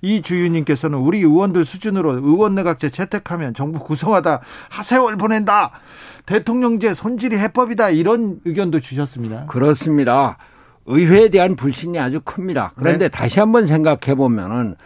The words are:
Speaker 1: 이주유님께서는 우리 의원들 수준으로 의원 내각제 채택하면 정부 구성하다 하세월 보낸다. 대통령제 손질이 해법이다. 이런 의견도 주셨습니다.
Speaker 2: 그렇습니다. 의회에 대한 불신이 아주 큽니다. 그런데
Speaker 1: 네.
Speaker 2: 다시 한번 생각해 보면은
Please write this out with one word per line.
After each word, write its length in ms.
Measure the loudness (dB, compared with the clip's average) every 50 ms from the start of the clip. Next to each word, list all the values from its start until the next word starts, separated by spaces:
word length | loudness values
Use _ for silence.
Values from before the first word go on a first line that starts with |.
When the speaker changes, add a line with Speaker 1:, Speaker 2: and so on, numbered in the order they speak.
Speaker 1:
이주유님께서는 960 | -4 -2 -2 -2 -2 -2 -2 0 0 0 0 0 0 -2 -2 -2 -2 -4 -2 -2
우리 180 | 0 0 0 2
의원들 460 | 4 4 4 4 4 2 2 0 0
수준으로 600 | -2 -4 -8 -6 -4 -2 0 0 0 -2 0 2
의원 300 | 2 4 4 4 2 2
내각제 360 | 0 0 -2 -2 -2 -4 -6
채택하면 600 | -6 -6 -6 -6 -6 -8 -8 -8 -8 -6 -6 -8 -6
정부 260 | -6 -6 -6 -6 -8
구성하다 600 | -8 -6 -6 -4 0 0 0 2 2 0 -2 -2 -4 -10 -20 -20 -20 -16
하세월 480 | -14 -12 -4 0 2 2 2 0 0 -2
보낸다. 540 | -2 -2 -2 0 0 2 2 2 2 0 -4 -12 -20 -20 -20 -20 -20 -20 -20 -18 _
대통령제 680 | -4 -2 -2 0 0 -2 0 0 0 0 0 0 -2 -2
손질이 420 | -2 -4 -6 -4 -4 -4 -2 -2
해법이다. 540 | -2 -2 -2 0 -2 -2 0 0 0 2 2
이런 500 | 2 2 2 2 2 0 0 -4 -6 -6 -6
의견도 340 | -4 -2 -2 -2 0 -2 -2
주셨습니다. 680 | -4 -4 -6 -6 -6 -6 -6 -8 -10 -8 -10 -10 -12 -8
Speaker 2:
그렇습니다. 880 | -4 0 2 2 2 2 0 0 0 2 2 2 4 2 2 0 -2 -6 -14 -20 _ -20 -20 _ _ _ _ -2
의회에 380 | 0 2 4 6 8 8 8 6
대한 260 | 6 4 2 2 0
불신이 440 | -2 -2 -4 -4 -4 -6 -8 -6 -4
아주 200 | -4 -4 -4 -6
큽니다. 520 | -8 -8 -10 -8 -8 -6 -4 -4 -4 -6 -6
그런데 300 | -2 0 0 2 2 0
Speaker 1:
네. 40 | -2
Speaker 2:
다시 300 | -2 -2 -4 -2 2 2
한번 280 | 2 4 4 4 4 4
생각해 480 | 2 2 2 2 0 0 0 -2 0
보면은 600 | 2 2 2 0 0 -2 -4 -4 -4 -4 -6 -8 -10 -18